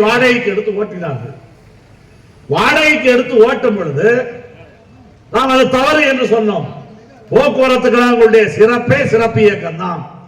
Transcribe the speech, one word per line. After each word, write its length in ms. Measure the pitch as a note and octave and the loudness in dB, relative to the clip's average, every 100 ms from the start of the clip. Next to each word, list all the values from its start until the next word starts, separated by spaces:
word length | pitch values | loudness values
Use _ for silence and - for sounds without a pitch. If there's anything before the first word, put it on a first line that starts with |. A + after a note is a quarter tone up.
| G#3+ | 2
வாடகைக்கு 420 | A#3+ B3+ A#3+ G3+ | 2 0 0 -2
எடுத்து 200 | G3 G#3+ G3+ | -4 -4 -6
ஓட்டினார்கள். 560 | G#3 F3+ D#3+ A#2+ C#3+ C3+ - - - - _ - _ - - - - | -8 -8 -10 -10 -12 -18 -20 -20 -20 -20 _ -20 _ -20 -20 -16 -6
வாடகைக்கு 600 | D#3 C4 D4+ D4+ D4 B3+ | -2 0 2 0 0 2
எடுத்து 200 | B3 B3 A#3 A#3 | 0 2 2 2
ஓட்டும் 320 | G#3 B3 G3+ | 2 -2 -2
பொழுது 300 | D#3+ C#3 G#3+ B3+ - - - - - - _ - - - - | -4 -2 0 0 -4 -12 -20 -20 -20 -20 _ -20 -20 -20 -6
நாம் 180 | A3 C4 | -4 0
அது 100 | C4 A#3 B3+ | 0 0 0
தவறு 260 | C#4+ D4+ C#4 | 0 0 0
என்று 160 | B3+ G#3 | -2 0
சொன்னோம். 320 | A3+ G#3+ F3 C3 - - - - - - | 0 0 -4 -6 -14 -20 -20 -20 -20 -2
போக்குவரத்து 580 | F#3+ C#4+ B3+ C4 B3+ B3 | 0 2 2 0 2 2
கழகங்களுடைய 540 | A#3+ A#3+ A#3 A3 A3 G#3 - | 2 2 4 4 4 2 2
சிறப்பே 420 | A3+ A#3+ A#3+ C#4 A#3+ | 2 2 0 -2 0
சிறப்பு 280 | A3+ A3+ A3 | 0 0 2
இயக்கம் 380 | G#3 F3+ E3 D#3+ | 0 0 -8 -8
தான். 180 | F3+ D#3+ - - | -8 -10 -12 -18